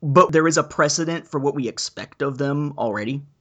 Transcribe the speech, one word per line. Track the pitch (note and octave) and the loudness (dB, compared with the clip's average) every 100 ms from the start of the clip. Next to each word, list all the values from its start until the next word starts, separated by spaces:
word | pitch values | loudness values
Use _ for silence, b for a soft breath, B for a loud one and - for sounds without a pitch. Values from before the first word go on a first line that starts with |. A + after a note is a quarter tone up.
but | D3 C#3+ F#3 | 2 4 6
there | D#3 D#3+ | 6 4
is | D#3+ | 2
a | |
precedent | D3 - D3 - E3 E3 - | 0 0 0 0 -2 -4 -6
for | D3 | -4
what | C#3 | -2
we | C#3 A2+ | -2 -4
expect | - - - G#2+ - | -6 -10 -10 -16 -6
of | C#3 C3 | -6 -2
them | C#3 C#3+ D3 C#3+ | -2 -2 -4 -4
already. | A#2 G#2 G#2+ C#3 C#3+ _ | -4 -2 -4 -6 -10 _